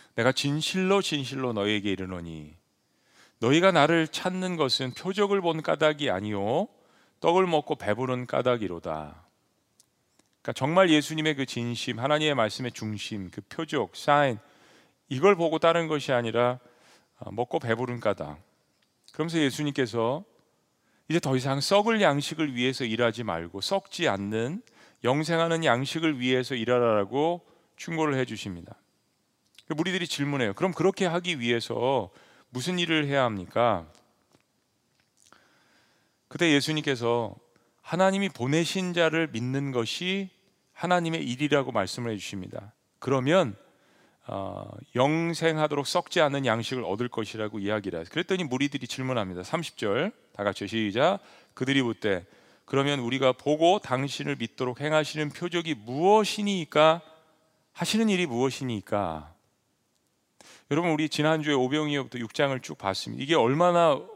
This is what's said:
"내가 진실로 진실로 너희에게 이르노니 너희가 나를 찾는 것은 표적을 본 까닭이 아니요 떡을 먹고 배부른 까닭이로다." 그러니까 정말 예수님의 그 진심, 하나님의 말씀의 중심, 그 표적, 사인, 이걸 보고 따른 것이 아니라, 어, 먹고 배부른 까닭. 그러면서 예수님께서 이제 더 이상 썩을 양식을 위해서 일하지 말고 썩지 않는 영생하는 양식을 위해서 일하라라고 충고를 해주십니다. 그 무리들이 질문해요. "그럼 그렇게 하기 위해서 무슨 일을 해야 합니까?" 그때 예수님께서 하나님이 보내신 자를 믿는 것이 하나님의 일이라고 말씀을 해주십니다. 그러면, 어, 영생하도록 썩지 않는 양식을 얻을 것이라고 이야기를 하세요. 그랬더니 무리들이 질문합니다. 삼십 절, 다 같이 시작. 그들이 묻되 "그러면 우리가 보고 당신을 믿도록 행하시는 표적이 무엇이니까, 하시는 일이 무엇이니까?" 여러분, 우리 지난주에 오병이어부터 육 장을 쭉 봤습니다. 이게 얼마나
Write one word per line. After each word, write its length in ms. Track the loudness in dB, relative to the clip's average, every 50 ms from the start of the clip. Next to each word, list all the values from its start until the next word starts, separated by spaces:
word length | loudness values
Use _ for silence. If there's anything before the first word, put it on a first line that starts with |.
| -20 _ _
"내가 180 | 0 2 2
진실로 720 | 2 0 -2 -2 -2 -2 -4 -2 -2 0 0 2 2 0
진실로 520 | 0 -2 -4 -4 -4 -6 -6 -4 -4 -4 -2
너희에게 380 | -2 0 0 0 0 0 -2
이르노니 640 | -2 -2 -4 -6 -8 -8 -10 -10 -12 -12 -14 -16 -20 _ _ _ _ _ _ _ _ _ _ _ _ _ -20 _ _ -2
너희가 320 | 2 2 4 6 6 6
나를 380 | 6 6 6 6 6 4 2 0
찾는 480 | -2 -4 -4 -4 -2 -2 -4 -2 -2
것은 340 | 0 0 0 0 -2 -2 -4 -6
표적을 480 | -6 -6 -4 -2 0 0 0 0 0
본 220 | 0 0 -2 0 0
까닭이 480 | -2 0 2 2 2 2 2 -2 -2
아니요 560 | -2 -2 -2 -2 -2 -2 -2 0 0 0 -2 -4 _ _ _ _ _ _ _ _ _ -2
떡을 280 | 0 2 4 4 4
먹고 280 | 4 2 0 0 -2 -6
배부른 500 | -4 -2 -2 -2 -2 -2 -4 -4 -4 -4
까닭이로다." 960 | -4 -2 0 0 0 0 0 -2 -6 -6 -8 -8 -8 -8 -8 -10 -12 -16 -20 -20 _ _ _ _ _ _ _ _ _ _ _ _ _ _ _ _ _ _ _ _ _ _ _
그러니까 120 | -10 -8 -6
정말 380 | -4 -2 2 4 6 6 8
예수님의 440 | 6 6 4 2 -2 -2 0 0 0
그 100 | -2 -4
진심, 520 | -6 -4 -6 -4 -4 -6 -6 -6 -6 -4 -2
하나님의 360 | 0 0 2 2 2 2 2
말씀의 380 | 2 2 0 0 -4 -8 -8 -8
중심, 580 | -6 -6 -6 -6 -8 -8 -8 -8 -8 -10 -10
그 100 | -12 -14
표적, 540 | -16 -12 -10 -10 -6 -4 -2 -2 -2 -4 -6
사인, 420 | -2 2 4 4 6 4 2 0 -4 -10 _ _ _ _ _ _ _ _ _ _ _ _ -8
이걸 260 | -2 2 4 4 4
보고 220 | 4 2 0 0
따른 300 | 2 4 4 4 4 2
것이 240 | 0 -2 -2 0 0
아니라, 480 | 0 0 2 2 2 2 2 2 0 -2 _ _ _ _ _ _ _ _ _ _ _
어, 140 | -16 -14 -8
먹고 260 | -6 -6 -4 -4 -4
배부른 420 | -4 -2 0 -2 0 -2 -4 -4 -2
까닭. 400 | -2 -2 -2 -2 -4 -10 -12 -16 -20 _ _ _ _ _ _ _ _ _ _ _ _ -10 -6
그러면서 260 | -6 -4 -2 0 2
예수님께서 840 | 2 2 0 0 -4 -2 -2 -2 -2 -2 0 0 0 0 -2 -4 -8 _ _ _ _ _ _ _ _ _ _ _ _ _ _ _ _ -2
이제 100 | -2 0
더 160 | 2 2 0
이상 240 | 2 2 0 -2 0
썩을 420 | 2 4 4 4 4 4 4 4
양식을 540 | 4 4 4 2 0 -4 -4 -4 -4 -2 -2
위해서 300 | 0 0 0 0 -2 -4
일하지 380 | -2 0 2 2 2 0 -2 -4
말고 360 | -4 -4 -6 -6 -8 -10 -8
썩지 480 | -4 -2 -4 -4 -4 -6 -6 -2 0
않는 540 | 0 0 0 -2 -2 -2 -2 -2 -2 -4 -8 -10 _ _ -20 -20 -20 _ _ 0
영생하는 640 | 0 0 0 0 0 0 0 2 0 0 2 4
양식을 540 | 4 4 4 2 -2 -2 0 0 0 0 0
위해서 360 | 0 2 2 2 0 -2 -4
일하라라고 920 | -2 0 2 2 4 4 4 4 2 2 0 0 0 0 0 0 -4 -8 _ _ _ _ _ _
충고를 400 | -14 -10 -6 -2 -2 0 0 0 0
해주십니다. 560 | -2 -4 -6 -8 -8 -10 -10 -12 -14 -18 -20 _ _ _ _ _ _ _ _ _ _ _ _ _ _ _ _ -16 -12
그 60 | -6 -4
무리들이 340 | -4 -2 -2 -2 -4 -4
질문해요. 460 | -4 -4 -4 -2 -2 0 0 0 -2 -2
"그럼 180 | -2 -2 -2
그렇게 340 | 0 0 0 0 2 2 0
하기 340 | 0 0 0 -2 -4 -4 -2
위해서 720 | 0 2 2 0 0 -2 -4 -2 0 0 0 0 -2 -4 -10 -20 -20 -20 -20 _ _ _
무슨 300 | -10 -6 -4 -4 -2 -2
일을 260 | 0 2 2 2 2
해야 200 | 2 2 2 2
합니까?" 600 | 2 0 -4 -6 -4 0 2 4 4 2 0 -2 -8 -18 _ _ _ _ _ _ _ _ _ _ _ _ _ _ _ _ _ _ _ _ _ _ _ _ _ _ _ _ _ _ _ _ _ _ _ _ _ _ _ _ _ _ _ _ _ _ -10
그때 240 | -4 0 4 4 4
예수님께서 800 | 4 4 2 -2 -2 -2 -2 -2 0 0 2 2 0 0 -4 -8 -14 _ _ _ _ _ _ _ _
하나님이 480 | -10 -4 0 2 4 4 4 2 0 -2
보내신 640 | -4 -4 -2 2 2 2 2 0 -2 -2 -2 -2 0
자를 340 | 2 2 2 2 0 0
믿는 440 | -2 -2 -4 -4 -4 -4 -4 -4 -2
것이 580 | -2 -2 -2 -2 -4 -4 -4 -2 -2 -2 -4 -8 _ _ _ _ _ _ _ _
하나님의 520 | _ -6 -2 0 2 2 0 0 -2 -4 -4
일이라고 480 | -4 -4 -2 0 2 2 2 2 0
말씀을 400 | 0 -2 -2 -2 -4 -6 -6 -6
해주십니다. 640 | -6 -6 -8 -10 -10 -10 -10 -10 -12 -14 -14 -16 -20 _ _ _ _ -8
그러면, 580 | -4 -2 0 0 2 2 2 2 2 0 -4 -10 _ _ _ _ _ _ _ _ _ _ _ _ _
어, 420 | -10 -10 -8 -8 -10 -10 -12 -12 -14 -16 -18 -14 _ 0
영생하도록 920 | 2 2 2 2 2 0 -2 -2 0 0 0 2 2 0 0 0 -2 -2
썩지 340 | -2 -2 -2 -2 0 2 4
않는 240 | 4 4 2 0 0
양식을 380 | 2 0 0 0 -4 -4 -4 -4
얻을 260 | -2 -2 -2 -4 -4
것이라고 500 | -4 -6 -6 -6 -6 -6 -6 -6 -6 -4
이야기를 400 | -4 -2 -2 -2 -4 -6 -8 -8
하세요. 120 | -8 -6
그랬더니 320 | -6 -4 -2 -2 -2 -2 -2
무리들이 440 | -2 -2 -2 -2 -2 -4 -6 -8
질문합니다. 560 | -8 -8 -6 -4 -2 -2 -2 -2 -4 -6 -10 -8
삼십 340 | -6 -6 -6 -6 -8 -8
절, 340 | -4 -2 -2 0 0 -2 -4 -6 _ _ _ _
다 100 | -4 -2
같이 240 | -2 -2 -4 -6
시작. 520 | -4 -2 -2 -2 0 0 2 2 2 2 0 -6 -14 -20 -20 _ _ -10
그들이 280 | -6 -2 0 2 2
묻되 440 | 2 0 -2 -2 0 0 0 -2 -4 -10 _ -20 _ _ _ _ _
"그러면 340 | -4 -2 0 0 0 0 -2
우리가 340 | -2 -2 0 2 2 2 2
보고 460 | 2 0 0 2 4 4 4 4 4
당신을 560 | 0 -2 -2 -2 -2 -2 -4 -6 -4 -4 -4
믿도록 440 | -4 -6 -6 _ -4 -4 -4 -4 -4
행하시는 500 | -2 0 2 2 2 0 -2 -4 -4 -4
표적이 460 | -6 -6 -6 -4 -4 -4 -2 -4 -6
무엇이니까, 1300 | -6 -6 -8 -2 2 4 6 6 6 4 2 -2 -4 -2 -2 -2 -2 -2 2 4 6 6 6 6 4 -2 -14 -20 -20 _ _ _ _ _ _ _ _ _ _ _
하시는 360 | -6 -2 0 2 2 4 4
일이 160 | 4 2 2
무엇이니까?" 1080 | 0 0 0 0 0 0 -2 -4 -4 -4 -6 -4 -2 -2 -2 0 -2 -4 -8 -10 -16 -20 _ _ _ _ _ _ _ _ _ _ _ _ _ _ _ _ _ _ _ _ _ -20 -20 -20 -14 _ -2
여러분, 220 | 0 0 2 2
우리 180 | 2 0 0 -2
지난주에 440 | 0 0 2 2 2 2 2 2 2
오병이어부터 640 | 2 2 2 0 -2 -2 -2 -2 -4 -4 -6 -8 -10
육 140 | -8 -6 -2
장을 240 | 0 0 0 0 -2
쭉 160 | -6 -10 -10
봤습니다. 440 | -6 -4 -2 -2 -2 -4 -8 -8 -6
이게 140 | -2 2 4
얼마나 640 | 4 4 4 4 4 4 4 6 6 4 4 4 2 -2 -10 -10